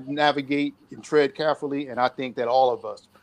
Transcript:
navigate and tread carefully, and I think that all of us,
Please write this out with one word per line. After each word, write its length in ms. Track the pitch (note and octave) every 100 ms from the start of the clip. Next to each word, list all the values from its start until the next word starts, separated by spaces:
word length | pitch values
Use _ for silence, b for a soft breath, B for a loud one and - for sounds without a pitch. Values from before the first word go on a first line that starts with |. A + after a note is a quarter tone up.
| C3+
navigate 680 | C#3+ D3 C#3 C3 C#3+ C#3+ - -
and 100 | -
tread 320 | - D3+ C#3
carefully, 520 | C#3+ D#3 D3 C#3+ C#3 C3+
and 120 | A#2+
I 80 | B2
think 260 | - B2+
that 120 | B2 A#2
all 200 | C3 B2+
of 120 | A2+
us, 220 | G#2+ G2+ _ b